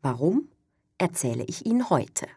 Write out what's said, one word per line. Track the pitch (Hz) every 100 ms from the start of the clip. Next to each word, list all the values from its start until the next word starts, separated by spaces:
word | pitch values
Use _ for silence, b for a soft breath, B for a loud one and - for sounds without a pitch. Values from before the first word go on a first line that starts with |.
Warum? | 139 123 147 233 - _ _ _ _ _
Erzähle | 180 175 127 117
ich | - 180 -
Ihnen | 233 247
heute. | 143 - - -